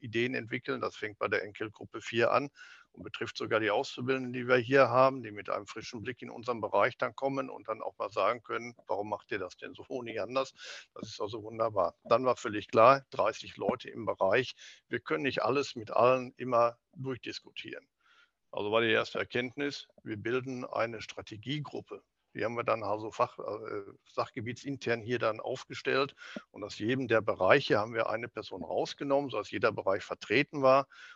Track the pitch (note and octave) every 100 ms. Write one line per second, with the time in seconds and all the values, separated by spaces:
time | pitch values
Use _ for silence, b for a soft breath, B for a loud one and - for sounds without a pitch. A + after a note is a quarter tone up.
0 | A#2+ A#2 B2 B2+ A2+ B2+ - B2+ G#2 -
1 | G#2+ G2+ A2 G2+ G2 - G#2+ - - A#2
2 | - A#2 A#2 B2 C#3+ B B B B -
3 | F#2 - A2+ - A2+ A2+ G#2+ G#2+ C#3 -
4 | B2 C3 B2 B2+ B2 B2+ A2+ C#3 B2 B2
5 | C3 C3+ A2 G#2 G2 G2+ G2+ A2+ - A#2+
6 | G2+ B2 A#2+ A#2+ A#2 A#2 G#2 G#2 A#2 -
7 | B2 - C3+ C3+ C3 G#2 G#2 A2 - -
8 | G#2+ G#2+ G2 A#2+ - A#2 A#2+ A#2 - F#2+
9 | G#2+ G2+ - G#2+ F2+ - A2+ - - C3
10 | A#2 A2 G2 C3 A#2+ B B B B -
11 | G#2+ - G#2+ A2+ G#2+ A2+ A2+ G2+ E2 -
12 | - A#2 B2+ A#2+ A#2 G#2 - A#2 A#2 C3+
13 | - C3+ G2+ - G2 - G2+ B2 - A#2
14 | G#2 G2 F#2+ A#2 B2+ B B B - A#2
15 | - D#3 C#3 - A2 C#3 B2+ B2 A2 -
16 | A#2+ C3 B2+ - B2+ A#2+ A#2 A#2+ _ -
17 | C3 B2 - - - - - - - _
18 | b b b _ _ - G#2 A2 A#2 A2
19 | A2+ G2+ G2 A#2+ B2 C#3+ C#3+ C#3 - _
20 | - G#2+ G#2 B2+ B2+ B2 C3 - A2+ A2+
21 | - - - G#2+ B2 D3 C#3 A2+ - G2+
22 | _ _ _ - G#2+ A#2 A#2 A2 G2+ G#2+
23 | A2 - A#2+ - G#2 G#2+ A2+ G#2+ G2 -
24 | _ - A#2 - A2+ A#2+ C3+ C3+ B2 A#2
25 | A2+ A#2+ A2+ G#2+ - C3 - B2+ C3+ C3
26 | C3+ B B B - G#2 G2+ - G#2 C3
27 | B2 A2+ G#2+ G2 F#2 C#3 - A#2+ A2 A2+
28 | - A2 A#2+ - G2+ F#2+ E2+ F#2+ C#3 -
29 | C#3+ C#3 C#3 A#2 G2+ A2 A2+ A2 F#2+ G2+
30 | - - - A2+ D3 D3 C3 C3+ C3+ B
31 | B